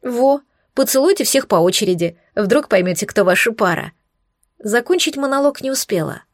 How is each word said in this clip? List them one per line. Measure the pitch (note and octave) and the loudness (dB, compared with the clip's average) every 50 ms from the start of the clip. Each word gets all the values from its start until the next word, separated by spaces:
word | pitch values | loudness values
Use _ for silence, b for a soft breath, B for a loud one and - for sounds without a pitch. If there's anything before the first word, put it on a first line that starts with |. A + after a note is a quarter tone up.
«Во, | - B3+ A#3+ A#3 B3+ C4+ C#4 C#4+ _ _ _ _ _ _ | -8 -6 -2 2 2 2 2 2 _ _ _ _ _ _
поцелуйте | _ - C4+ - - C4+ C#4 E4+ G4 - C4+ | _ -2 0 2 2 2 4 2 2 2 0
всех | - - C4+ C4 _ | 0 0 0 0 _
по | G#3+ | 2
очереди, | E3+ E3 F#3 F#3 - G#3+ F#3 F3+ E3 E3+ E3 - _ _ _ _ | 4 4 2 2 0 0 -2 -2 -2 -2 -6 -6 _ _ _ _
вдруг | - G#3 F#3+ A#3 D4 D4 - | -4 0 2 2 0 2 2
поймете, | A3 F#3+ F3+ F#3 F3+ - G#3 | 0 0 0 0 -4 -6 -6
кто | G3+ - G#3+ G3 | -4 0 0 2
ваша | F3+ F3+ - - A#3 | 2 2 2 0 -2
пара». | A3 - A3 F3+ E3 D#3 - - _ _ _ _ _ _ _ _ _ _ _ _ _ _ | 0 0 -2 -2 -2 -2 -6 -10 _ _ _ _ _ _ _ _ _ _ _ _ _ _
Закончить | - G#3+ G#3 A#3+ A#3+ - F4+ F4+ - D#4+ D#4 | -6 -2 -2 -2 0 0 -2 0 0 -4 -4
монолог | C#4 C#4 C4+ C4+ C#4 C#4 C#4+ C#4 - | -4 -4 -2 -2 0 0 0 -2 -2
не | - C4 | -8 -6
успела. | C4+ C4 - - G#3+ F3 D#3 C#3+ - - _ _ | -6 -6 -4 -4 -4 -4 -4 -4 -8 -12 _ _